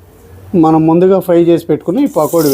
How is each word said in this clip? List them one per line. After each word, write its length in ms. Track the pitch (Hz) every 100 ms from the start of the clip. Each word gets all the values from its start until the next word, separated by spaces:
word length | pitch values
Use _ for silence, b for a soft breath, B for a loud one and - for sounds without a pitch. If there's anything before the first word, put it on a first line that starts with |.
| - - - - - 185
మనం 180 | 160 160 160
ముందుగా 280 | 165 185 190 180
ఫ్రై 100 | 170 170
చేసి 160 | 165 -
పెట్టుకుని 320 | 147 - 226 285
ఈ 20 | 175
పకోడీ 320 | 151 165 151